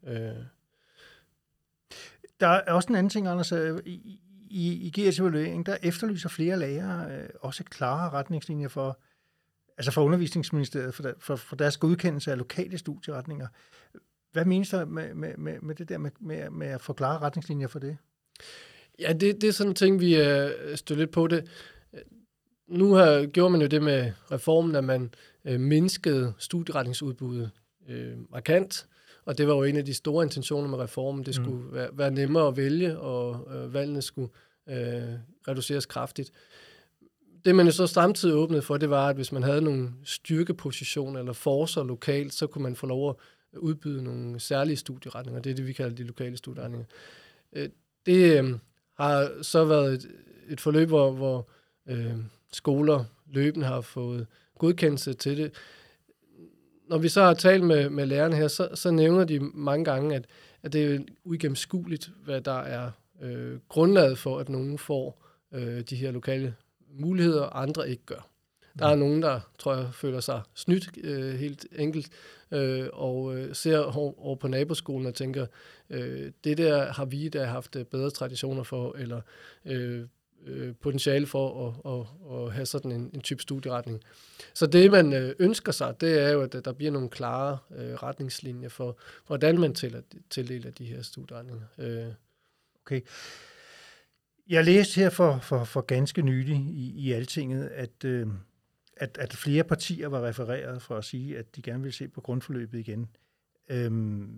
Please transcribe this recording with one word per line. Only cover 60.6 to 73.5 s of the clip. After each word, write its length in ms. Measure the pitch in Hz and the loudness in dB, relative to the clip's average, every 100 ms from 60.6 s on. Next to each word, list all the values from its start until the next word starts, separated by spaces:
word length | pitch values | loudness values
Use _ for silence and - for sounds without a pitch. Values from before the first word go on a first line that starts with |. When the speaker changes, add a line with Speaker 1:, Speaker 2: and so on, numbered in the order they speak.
Speaker 1:
at 100 | 156 | -4
det 220 | 151 147 139 | 0 2 0
er 40 | - - | -4 -14
uigennemskueligt, 880 | 180 165 151 135 - 185 175 156 - - | -8 -2 -2 -2 -4 -6 -4 -8 -8 -16
hvad 180 | 147 135 | -8 -6
der 180 | 135 131 | -4 -4
er, 320 | 131 123 123 - _ _ | -4 -6 -8 -12 _ _
øh, 380 | 127 120 123 127 - | -12 -10 -10 -12 -4
grundlaget 480 | 156 170 190 139 131 | 4 6 8 6 2
for, 220 | 139 139 | -4 -6
at 100 | 139 | -4
nogen 280 | 135 135 143 | -4 -4 -6
får, 480 | - 139 135 - _ _ _ | -4 -4 -6 -12 _ _ _
øh, 280 | 131 120 120 | -10 -8 -8
de 140 | 117 127 | -8 -6
her 160 | 131 | -6
lokale 440 | 123 135 135 131 117 _ _ _ 139 | -6 -4 -4 -4 -8 _ _ _ -6
muligheder, 420 | 160 185 170 151 | -2 4 4 4
og 200 | 139 131 | 0 -4
andre 280 | 139 156 139 | -4 -4 -4
ikke 160 | 120 - | -6 -8
gør. 240 | - - _ _ _ _ - | -14 -14 _ _ _ _ 0
Der 60 | 151 | 4
er 80 | 147 | 6
Speaker 2:
Mm. 40 | |
Speaker 1:
nogen, 220 | 143 156 | 4 2
der, 180 | 160 123 - - | 2 0 -6 -6
tror 160 | 143 131 | -2 -2
jeg, 140 | 127 | -4
føler 260 | - 139 127 | -6 -6 -4
sig 220 | 127 120 - | -4 -6 -8
snydt, 360 | - - 185 175 - | -8 0 0 0 -10
øh, 300 | - 139 135 | -8 -6 -6
helt 340 | 131 143 143 - | -6 -6 -8 -14
enkelt, 380 | - 151 156 139 - - - _ | -4 -4 -4 -8 -16 -20 -20 _
øh, 380 | 147 131 131 131 | -4 -2 -2 -6
og, 440 | - 131 127 131 131 | -6 -6 -4 -4 -6
øh, 180 | 135 | -8